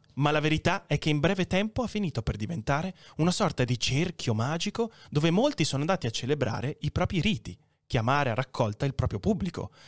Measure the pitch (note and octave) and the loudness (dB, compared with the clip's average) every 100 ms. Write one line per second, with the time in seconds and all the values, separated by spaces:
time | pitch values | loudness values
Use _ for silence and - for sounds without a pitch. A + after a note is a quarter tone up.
0 | _ - D3 D3+ D3+ D#3 E3 F#3+ - D3 | _ -2 2 2 2 2 0 0 -2 -2
1 | D#3 D3+ D#3+ F#3+ F3 F#3 G#3+ - A3+ G#3 | 0 2 2 0 0 0 0 -2 -4 -2
2 | F#3 - - G2+ G#2 F2 G#2+ C#3+ F#3+ - | -2 -2 -4 -4 -4 -4 -2 -2 -2 -8
3 | - - D#3+ - G#3+ - B2 B2 - C3 | -10 0 2 2 2 2 0 0 0 0
4 | F3 - - G#2+ B2 E3+ G#3 - A3+ - | 0 -2 -2 0 0 -2 -4 -2 -4 -6
5 | - C#3+ E3 F3+ C#4+ - D3+ C3+ D#3 F#3 | -4 2 4 4 4 2 0 0 0 0
6 | A#2+ - A#2+ D3 B2+ - C#3 - D3+ - | -2 -4 -2 0 0 -2 -6 -4 -2 0
7 | F3+ F3 G3+ E3 - F3 _ _ - B2+ | 0 2 2 0 -4 -14 _ _ -2 0
8 | A2+ C#3+ C3+ A2 - - A2+ G#2 C#3 - | 2 2 2 0 -2 -2 -2 0 -4 -2
9 | - G2+ F#3+ G3 F3+ - G2 - | -2 0 0 0 -2 -6 -10 -14